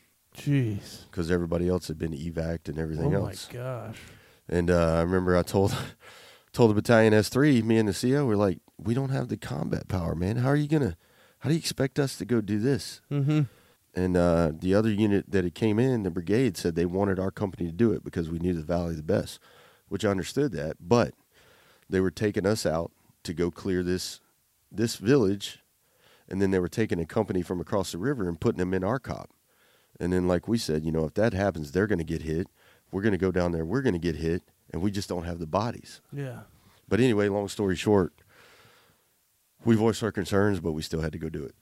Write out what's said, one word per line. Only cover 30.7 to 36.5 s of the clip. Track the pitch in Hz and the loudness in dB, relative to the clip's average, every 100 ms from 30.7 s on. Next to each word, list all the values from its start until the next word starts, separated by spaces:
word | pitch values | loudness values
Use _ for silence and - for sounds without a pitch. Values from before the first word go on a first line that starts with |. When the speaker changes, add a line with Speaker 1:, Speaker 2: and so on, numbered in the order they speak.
| 78 80 | -2 0
Speaker 2:
you | |
know, | 80 78 | -2 -2
if | 101 | 0
that | 113 | 0
happens, | 95 98 82 71 | 2 0 -2 -4
they're | 85 104 | 0 0
gonna | 92 | 0
get | 78 80 | -2 -6
hit. | 78 80 - _ _ _ _ | -4 -4 -4 _ _ _ _
We're | 92 | -2
gonna | 107 92 | 0 2
go | 92 | 0
down | 90 87 | 0 0
there, | 85 80 | -2 -2
we're | 123 | 0
gonna | 131 90 | 0 0
get | 85 80 | -2 -2
hit, | 82 90 - _ _ | -2 -4 -6 _ _
and | 82 | -4
we | 101 | -2
just | 98 - | -2 -6
don't | 90 | -6
have | 85 85 | -6 -8
the | 80 | -2
bodies. | 92 117 - - - _ | -2 -2 -8 -16 -20 _
Speaker 1:
Yeah. | 139 135 113 - | -12 -12 -14 -20